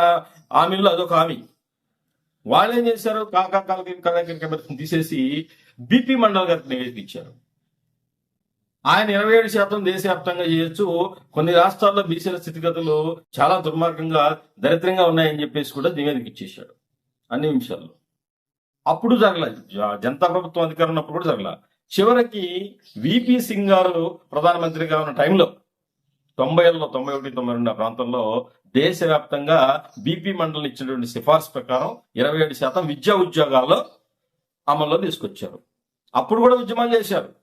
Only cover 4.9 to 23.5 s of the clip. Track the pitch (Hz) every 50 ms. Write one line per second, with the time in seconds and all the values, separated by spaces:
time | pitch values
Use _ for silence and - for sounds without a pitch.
4.9 | 170 160 160 160 160 135 131 135 147 156 160 - _ _ _ _ _ - 123 123
5.9 | 208 262 240 254 269 240 226 214 196 190 185 170 170 156 - 135 131 127 127 123
6.9 | 120 104 98 - - - 80 - - _ _ _ _ _ _ _ _ _ _ _
7.9 | _ _ _ _ _ _ _ _ _ _ _ _ _ _ _ _ _ _ - 139
8.9 | 170 202 220 214 202 202 208 214 226 226 226 208 220 208 202 202 208 208 190 180
9.9 | 190 190 190 190 180 165 - 180 180 180 175 165 165 160 165 165 165 202 202 175
10.9 | 170 170 165 - - - - _ - 151 156 170 175 170 175 196 190 - 214 202
11.9 | 196 202 196 165 165 165 - 190 180 175 - 165 160 160 165 170 160 165 165 156
12.9 | 151 151 156 165 170 - - _ - 139 139 160 185 185 - 160 156 160 165 170
13.9 | 160 156 160 160 160 151 147 151 156 - _ _ _ - 190 139 170 165 180 185
14.9 | 185 185 180 170 165 160 160 156 151 147 147 - - 147 139 - - 139 135 170
15.9 | 156 143 143 151 143 127 117 107 - - 98 95 - - - - _ _ _ _
16.9 | _ _ _ _ _ _ _ - 120 135 151 156 143 123 120 - 95 - - -
17.9 | _ _ _ _ _ _ _ _ _ _ _ _ _ _ _ _ _ _ - 143
18.9 | 165 160 - 233 247 240 214 196 175 165 147 113 107 - - - 95 101 104 104
19.9 | 104 101 107 123 139 139 180 175 190 185 180 160 160 170 165 160 156 165 165 160
20.9 | 165 156 151 - 151 170 170 160 127 104 95 82 80 - _ _ _ _ _ _
21.9 | - 190 202 226 247 247 240 240 214 208 180 175 180 185 202 202 - _ _ _
22.9 | - 104 113 165 220 247 240 247 247 247 - -